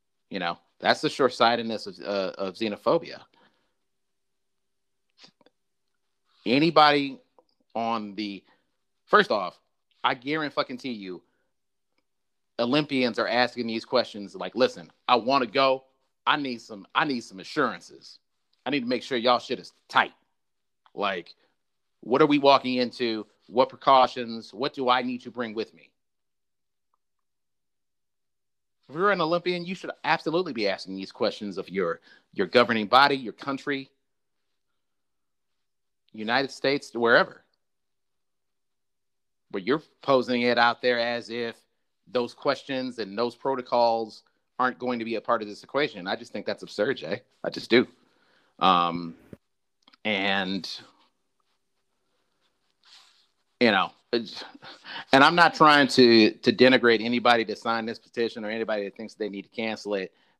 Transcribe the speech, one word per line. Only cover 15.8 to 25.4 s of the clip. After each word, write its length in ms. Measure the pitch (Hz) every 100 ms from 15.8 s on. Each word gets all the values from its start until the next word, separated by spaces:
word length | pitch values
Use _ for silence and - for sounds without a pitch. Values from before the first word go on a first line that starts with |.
| - _ _ _ -
I 100 | 147
need 260 | 139 117
some, 240 | - 104 -
I 100 | -
need 160 | 156 123
some 180 | - 95
assurances. 800 | - 151 123 87 - - - - _ _ _ _
I 60 | -
need 100 | 139
to 60 | 120
make 160 | 123
sure 160 | - 123
y'all 200 | 120 120
shit 200 | - 90
is 160 | 87 - -
tight. 260 | 131 98 - _ _ _ _ _ _ _
Like, 400 | - 101 92 82 - _ _ _ _ _ _
what 220 | - 131
are 40 | 151
we 120 | 147
walking 380 | 139 135 127 127
into? 500 | 120 - 117 110 101 _ -
What 220 | 107 131
precautions? 880 | 120 - 135 123 127 117 113 107
What 180 | 98 143
do 160 | 143 123
I 140 | 127
need 200 | 127 123
to 80 | 117
bring 220 | 113